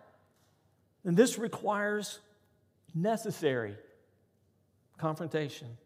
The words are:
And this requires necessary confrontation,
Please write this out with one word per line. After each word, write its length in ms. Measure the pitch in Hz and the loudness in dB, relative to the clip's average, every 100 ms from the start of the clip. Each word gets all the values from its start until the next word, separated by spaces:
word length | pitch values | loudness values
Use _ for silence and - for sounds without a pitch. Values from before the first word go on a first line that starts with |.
| - - _ _ _ _ _ _ _ _ | -20 -20 _ _ _ _ _ _ _ _
And 140 | 190 170 | 2 6
this 220 | 254 254 | 6 6
requires 800 | 226 - 202 208 208 208 190 - - _ _ _ _ _ - | -4 -4 -2 0 0 -2 -6 -12 -20 _ _ _ _ _ -8
necessary 800 | 160 190 220 220 - 156 127 107 101 - - _ _ _ _ _ _ _ _ _ - | -2 0 0 -2 0 2 2 -2 -8 -16 -20 _ _ _ _ _ _ _ _ _ -6
confrontation, 800 | 156 156 165 156 147 - 120 117 | -4 -4 -4 -4 -4 -8 -14 -18